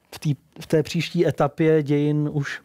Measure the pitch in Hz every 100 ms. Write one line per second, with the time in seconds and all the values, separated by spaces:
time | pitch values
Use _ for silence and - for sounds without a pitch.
0 | _ - 160 135 _ - - 160 147 170
1 | - 170 165 - 143 - 160 156 143 147
2 | 147 151 147 151 139 -